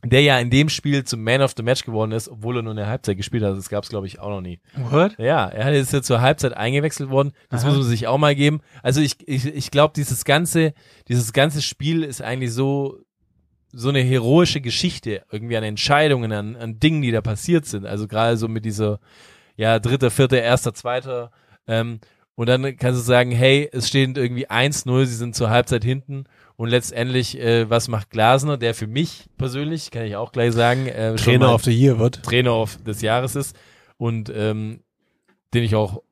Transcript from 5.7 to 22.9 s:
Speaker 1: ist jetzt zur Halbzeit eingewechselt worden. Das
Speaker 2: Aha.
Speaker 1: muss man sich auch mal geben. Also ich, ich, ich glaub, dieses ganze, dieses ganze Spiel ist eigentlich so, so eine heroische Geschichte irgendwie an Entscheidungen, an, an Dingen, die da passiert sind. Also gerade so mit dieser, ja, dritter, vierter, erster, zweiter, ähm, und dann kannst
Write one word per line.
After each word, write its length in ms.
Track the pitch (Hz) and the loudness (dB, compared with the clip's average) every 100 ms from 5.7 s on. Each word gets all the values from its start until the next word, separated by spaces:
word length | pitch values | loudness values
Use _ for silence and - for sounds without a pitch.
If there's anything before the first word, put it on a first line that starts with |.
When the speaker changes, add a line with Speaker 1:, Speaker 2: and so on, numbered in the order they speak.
Speaker 1:
ist 180 | 143 131 | 0 0
jetzt 160 | 143 - | -2 0
zur 120 | 120 | 2
Halbzeit 360 | 127 147 131 117 | 2 2 -2 -2
eingewechselt 520 | 110 139 151 - 135 | -2 0 -2 -4 -2
worden. 220 | 131 143 - _ | 0 0 -2 _
Das 100 | 120 | -2
Speaker 2:
Aha. 60 | 127 | 2
Speaker 1:
muss 100 | 139 | 2
man 80 | 127 | 2
sich 220 | 117 113 | 0 0
auch 100 | 135 | 2
mal 160 | 147 | 2
geben. 280 | 139 143 151 _ - | 4 2 0 _ -6
Also 180 | 123 127 | -2 2
ich, 160 | 147 - - | 0 -2 -6
ich, 180 | 131 131 | -4 -4
ich 240 | 151 - | -6 -4
glaub, 240 | 143 151 | 2 2
dieses 300 | 151 143 123 | 2 -4 -4
ganze, 500 | - 143 170 170 160 - _ _ _ | 2 2 2 2 0 -2 _ _ _
dieses 260 | 123 110 | 0 0
ganze 300 | 123 135 143 | 2 0 0
Spiel 400 | - - 139 165 | -6 -4 -2 -2
ist 180 | 156 123 | -2 -6
eigentlich 320 | 113 127 127 | -8 -4 -4
so, 460 | 113 135 143 139 - _ _ _ _ _ _ _ | -2 0 0 -4 -8 _ _ _ _ _ _ _
so 200 | 123 120 | -6 -2
eine 100 | 139 | 0
heroische 600 | 127 127 117 151 175 156 | 2 2 4 4 4 0
Geschichte 600 | 127 110 180 - - 101 _ | -4 -2 -4 -4 -8 -8 _
irgendwie 260 | 107 113 117 | -12 -6 -4
an 60 | |
Entscheidungen, 720 | 107 107 - 143 151 135 113 | -4 -4 0 2 4 2 0
an, 240 | 107 104 120 | -4 -6 -10
an 240 | 117 110 | -12 0
Dingen, 200 | 143 160 | 0 2
die 100 | 131 | 0
da 80 | 110 | 0
passiert 460 | 113 104 - 170 - | -2 -6 0 0 0
sind. 200 | 104 101 | -10 -6
Also 220 | 101 104 | -6 -4
gerade 280 | 107 113 117 | 0 2 2
so 120 | 113 | -2
mit 160 | 110 | -4
dieser, 340 | 110 101 107 104 _ _ - _ _ - | -6 -2 -2 -2 _ _ -20 _ _ -4
ja, 220 | 110 113 | 2 2
dritter, 320 | 110 131 127 | 2 2 2
vierter, 320 | - 131 127 | 4 4 4
erster, 320 | 117 123 120 | 2 2 0
zweiter, 560 | - 123 127 127 123 117 _ _ _ - | -6 -6 -6 -6 -8 -8 _ _ _ -4
ähm, 320 | 113 117 113 _ _ _ | -2 -2 -8 _ _ _
und 140 | - 120 | -6 0
dann 280 | 127 135 127 | 2 0 -2
kannst 200 | 123 | 0